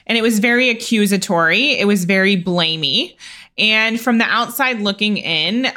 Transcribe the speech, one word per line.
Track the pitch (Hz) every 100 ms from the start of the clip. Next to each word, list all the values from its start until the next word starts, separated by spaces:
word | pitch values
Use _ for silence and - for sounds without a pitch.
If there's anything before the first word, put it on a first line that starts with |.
| -
And | 226
it |
was | 226 214
very | 240 240 254
accusatory. | 226 - 226 208 196 - 170 160 190 285 269
It | 202
was | 208 175
very | 190 190 196
blamey. | 180 175 160 160 143 196 349 - - - - -
And | 214 220 220 233
from | 247 226
the | 220
outside | 220 233 233 262 233
looking | 202 196 214 196
in, | - 160 160 233 262